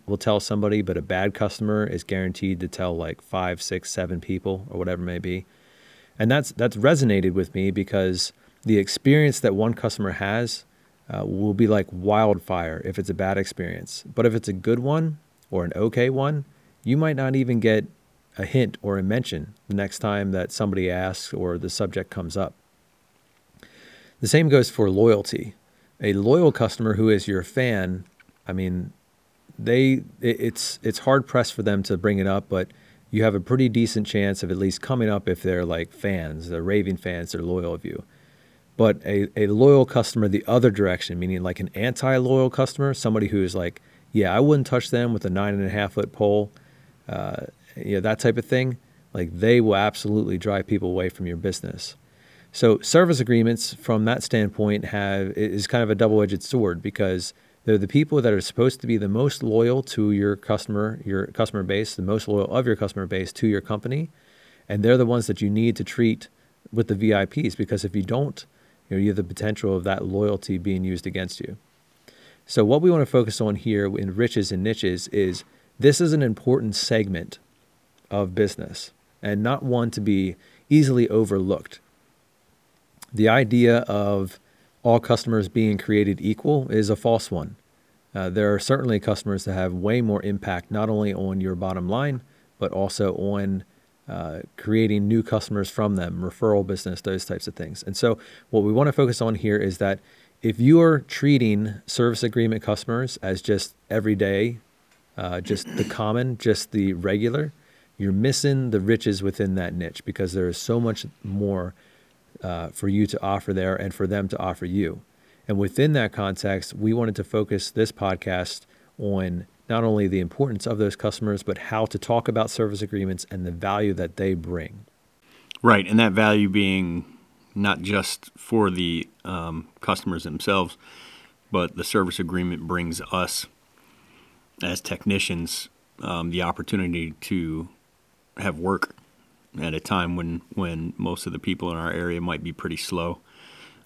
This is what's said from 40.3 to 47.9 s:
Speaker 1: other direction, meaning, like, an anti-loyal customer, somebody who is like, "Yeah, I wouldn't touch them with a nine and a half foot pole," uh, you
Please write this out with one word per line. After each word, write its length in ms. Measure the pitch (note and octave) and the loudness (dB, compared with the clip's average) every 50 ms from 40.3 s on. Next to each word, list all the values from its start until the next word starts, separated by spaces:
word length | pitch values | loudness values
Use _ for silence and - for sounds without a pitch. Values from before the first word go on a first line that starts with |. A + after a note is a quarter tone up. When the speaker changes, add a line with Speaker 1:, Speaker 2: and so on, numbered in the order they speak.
| F#2+ G2+ - | 2 0 2
Speaker 1:
other 240 | - A#2 B2+ A#2+ A#2+ | 2 4 6 6 6
direction, 480 | G2 G#2 G2+ F#2 F2+ - - - F2 | 6 4 2 2 2 0 -4 -6 -6
meaning, 240 | F2 F2+ F#2 F#2+ F2+ | -4 -4 -2 -2 -2
like, 180 | F#2 F#2 F2+ - | -2 -4 -4 -4
an 120 | F#2+ - - | -6 -8 -4
anti-loyal 800 | - A2 B2+ B2 - - C3 C3 B2+ B2+ B2+ C3+ C3 C3 B2+ | -4 -2 -2 -2 -2 0 0 2 2 2 4 4 4 4 2
customer, 420 | - - C3+ C3 - - C#3 C#3 C3 | 2 0 0 0 0 -2 -2 -2 -2
somebody 360 | - - A#2 A2 G#2+ G#2 G2 | 0 0 0 2 2 0 0
who 120 | G#2+ G2+ F#2+ | 0 0 0
is 120 | F2 F2+ | 0 -2
like, 260 | F#2 F2 E2+ - - - _ _ _ _ _ | -4 -4 -6 -8 -10 -16 _ _ _ _ _
"Yeah, 200 | - G#2+ G2 F2+ | 0 2 2 4
I 80 | F#2 A2+ | 4 4
wouldn't 260 | C#3 D3 D3+ C#3+ B2+ | 4 6 4 4 2
touch 240 | - C3 B2 - - | 0 0 -2 0 0
them 200 | - A#2+ A#2+ A#2+ | 0 0 0 0
with 140 | A2+ G2+ - | -2 -2 -2
a 40 | G2 | -2
nine 240 | F2+ G2 G2+ G2+ G2+ | -2 -2 -2 0 -2
and 100 | G2 G2 | -2 -2
a 60 | F#2 | -2
half 220 | F#2+ G#2 G#2 F#2+ - | -2 -2 -4 -2 -2
foot 180 | G#2+ G2+ - | -4 -4 -4
pole," 400 | - - G#2+ G#2 G2+ G#2 G#2 G#2 - - _ _ _ _ _ _ _ _ _ - | -2 0 2 4 4 2 0 -2 -6 -16 _ _ _ _ _ _ _ _ _ -10
uh, 380 | G2+ G2 G1+ G1+ - - - - - _ _ - - | -8 -6 -6 -6 -8 -8 -10 -12 -16 _ _ -18 -14
you 200 | - - G2+ | -10 -6 -2